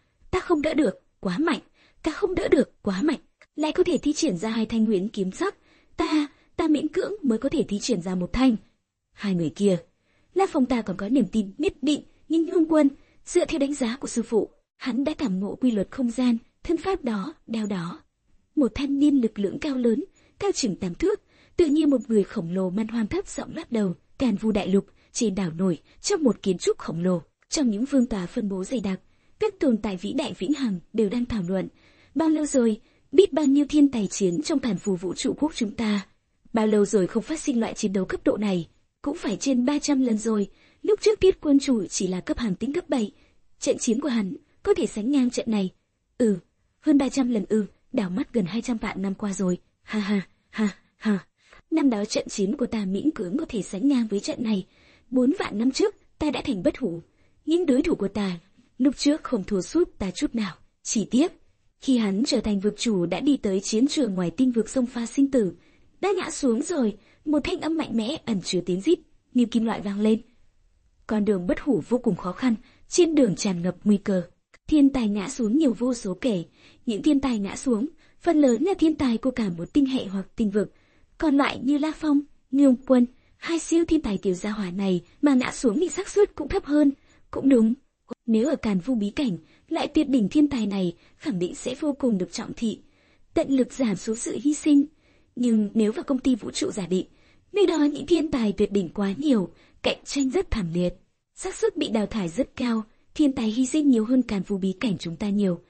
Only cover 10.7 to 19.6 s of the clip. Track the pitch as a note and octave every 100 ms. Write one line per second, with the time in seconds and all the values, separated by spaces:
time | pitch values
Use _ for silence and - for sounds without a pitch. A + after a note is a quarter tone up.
10.7 | B3 G#3 F3+ G3 C4 A3 A3 G3 A#3 E4+
11.7 | - C4+ C#4 - _ - E4 E4 F4+ D#4
12.7 | D#4 C#4+ - _ _ - F4+ - D#4+ C#4
13.7 | D4 A3+ B3 - A#3 A3 G#3+ - _ _
14.7 | - C4+ A#3 C#4+ D#4 C4+ F#3 G3+ - B3+
15.7 | G#3+ F#3 - A#3+ A3+ B3 A#3 - _ -
16.7 | E4+ F#4+ F#4 A#3+ G#3 C4 - - A3+ G3+
17.7 | G3 E3+ F3 _ _ _ _ _ - A#3
18.7 | - C#4 C#4 D4 C#4 A3+ - G3 C#4